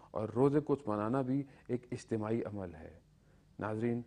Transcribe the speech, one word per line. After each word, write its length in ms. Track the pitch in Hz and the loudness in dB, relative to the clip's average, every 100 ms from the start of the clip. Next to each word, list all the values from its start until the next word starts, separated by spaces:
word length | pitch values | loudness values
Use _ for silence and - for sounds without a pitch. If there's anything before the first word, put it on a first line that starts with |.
| - | -8
اور 180 | - 104 | -4 -2
روزے 300 | 110 139 147 147 | 4 6 4 2
قدس 200 | 139 - | 0 0
منانا 340 | 104 107 135 | 0 0 0
بھی 220 | 127 139 139 - - | 0 0 -2 -10 -4
ایک 180 | 123 - | -4 -4
اجتماعی 520 | 117 - 113 107 117 | -10 -4 -2 0 0
عمل 320 | - 104 90 80 | -2 -6 -8 -10
ہے۔ 240 | 76 82 - - - - - - | -16 -18 -20 -20 -20 -20 -20 -6
ناظرین، 420 | 98 110 120 120 | -4 0 0 0